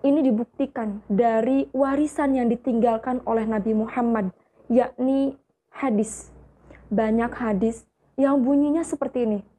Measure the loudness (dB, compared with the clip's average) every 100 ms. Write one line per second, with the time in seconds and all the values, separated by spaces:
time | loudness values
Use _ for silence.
0 | 2 2 2 2 -2 -6 -6 -4 -8 -8
1 | -2 2 2 2 2 0 0 0 0 2
2 | -2 0 0 2 0 0 0 2 2 0
3 | -2 -6 -2 -2 0 -2 0 -2 -2 -2
4 | 0 0 -2 -6 _ _ 0 0 0 -2
5 | 0 0 -2 -6 _ _ _ -6 -2 0
6 | -2 -6 -18 -20 -20 _ -20 -20 -4 -2
7 | 0 0 -2 -4 -4 0 -2 -4 _ _
8 | _ -2 2 2 2 2 2 0 -2 -4
9 | -4 -2 -2 -2 -6